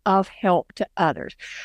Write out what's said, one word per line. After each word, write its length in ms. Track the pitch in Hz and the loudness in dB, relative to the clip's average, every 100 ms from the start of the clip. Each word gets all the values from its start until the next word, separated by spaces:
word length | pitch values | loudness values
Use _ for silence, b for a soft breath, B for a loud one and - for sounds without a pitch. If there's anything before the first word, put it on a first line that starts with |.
| 208 | 2
of 220 | 196 190 | 2 0
help 460 | - 196 175 - | -2 0 0 0
to 140 | - 202 - | -6 -8 0
others. 380 | 160 107 - - B B | 0 0 -8 -14 B B